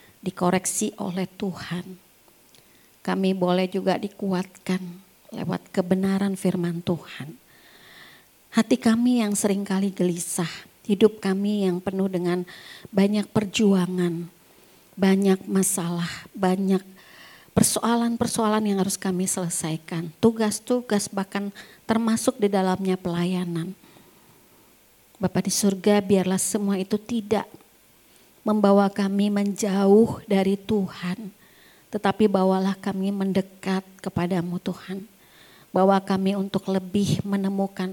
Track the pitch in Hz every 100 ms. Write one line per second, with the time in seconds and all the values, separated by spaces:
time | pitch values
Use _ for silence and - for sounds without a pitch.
0 | - _ 185 - 175 185 185 - 214 -
1 | 202 175 180 - 202 170 - 175 175 180
2 | _ _ _ _ _ - _ _ _ _
3 | - 185 190 190 180 180 185 190 190 175
4 | 202 - 196 180 190 - - 185 180 175
5 | - _ - - 165 170 - - 180 190
6 | 196 196 202 190 185 180 175 170 175 165
7 | - - 139 247 _ - - - - -
8 | - - _ _ _ - 220 247 226 226
9 | 247 247 214 202 208 196 202 190 196 185
10 | 180 175 - - 165 - - _ - 196
11 | 214 220 196 190 202 208 190 175 185 190
12 | 196 185 175 180 175 - - - - 196
13 | 202 214 202 - 208 180 214 196 175 180
14 | 175 170 170 - _ _ _ _ _ -
15 | 190 196 196 190 196 196 190 - 170 175
16 | 170 - - - 185 185 190 190 - -
17 | - - - - - - - - 220 233
18 | 233 233 233 - 220 214 214 196 190 -
19 | 190 180 185 - 175 - 160 156 - 170
20 | 170 - 226 220 214 208 - 247 247 202
21 | - 202 190 202 202 - - - - 226
22 | 226 220 - - 208 196 185 185 190 185
23 | 180 170 175 185 180 170 175 190 - -
24 | - _ _ _ _ _ _ _ _ _
25 | _ - 185 - 190 - 202 190 208 208
26 | 196 196 185 190 - 220 202 196 190 214
27 | 214 240 208 220 - - _ _ _ _
28 | _ _ _ _ 220 214 202 202 196 196
29 | 196 196 208 202 202 190 208 190 196 202
30 | 226 - - 196 190 196 - 214 190 -
31 | 180 185 208 - - - - - _ 208
32 | 202 - 214 196 185 190 190 190 - 196
33 | 196 202 196 190 185 - - 190 - -
34 | - - 175 185 175 180 - 175 - 190
35 | 196 _ _ - - - - 190 190 196
36 | 196 190 190 202 196 190 - 190 185 202
37 | 196 156 202 196 196 196 190 190 190